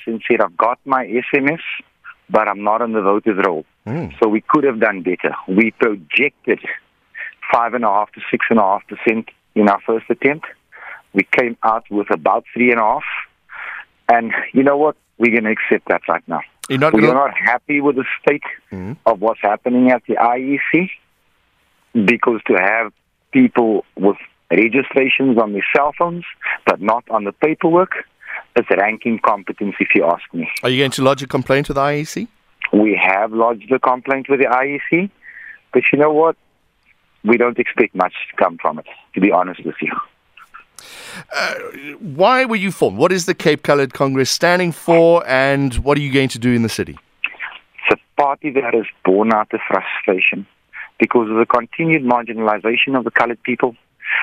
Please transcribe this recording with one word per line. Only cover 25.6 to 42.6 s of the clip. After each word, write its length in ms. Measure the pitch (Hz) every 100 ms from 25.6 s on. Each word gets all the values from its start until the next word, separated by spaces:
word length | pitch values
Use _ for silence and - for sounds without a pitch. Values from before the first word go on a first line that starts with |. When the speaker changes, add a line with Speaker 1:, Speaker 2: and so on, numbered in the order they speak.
| - 147
Speaker 1:
cell 160 | 147 -
phones, 280 | 175 175 - - - - -
but 120 | -
not 220 | 101 117 -
on 140 | 110
the 80 | 101 - 151
paperwork, 460 | 156 165 170 190 - - _ - - - 117
is 100 | - 95
rank 180 | 101 110 120
incompetence, 720 | 110 131 101 95 - 104 -
if 100 | 98 -
you 100 | 78
ask 180 | 87 -
me. 160 | 85 80 -
Speaker 2:
Are 60 | 123
you 100 | 127
going 80 | 135
to 120 | - 131
lodge 140 | 135
a 40 | 139
complaint 400 | 135 123 135 147
with 80 | 139
the 40 |
I 140 | 139 147
E 100 | 156
C? 220 | - 233 _ _ - -
Speaker 1:
We 220 | 104 107 95
have 380 | 95 95 110
lodged 360 | 113 117 113 104
a 80 | 131
complaint 500 | 131 127 131 135 127
with 100 | 135
the 80 | 127
I 180 | 123 139 143
E 40 | -
C, 200 | 165 196 _ - - - - _
but 100 | 127 -
you 80 | 139
know 140 | 151
what? 220 | 151 165 - _ _ _ _ _ _ _ _
We 140 | 104 117
don't 220 | 120 120
expect 340 | - - 110 90
much 180 | 90 - -
to 60 | -
come 140 | 92 82
from 220 | 82 78
it, 80 | - - _
to 60 | -
be 100 | 95
honest 320 | 87 90 87 80
with 100 | -
you. 120 | 80 - - _ _ _ - - - _ - - - 185 - 147
Speaker 2:
Uh, 180 | 175 - - - 285 -
why 460 | 185 135 202 254 262
were 100 |
you 160 | 220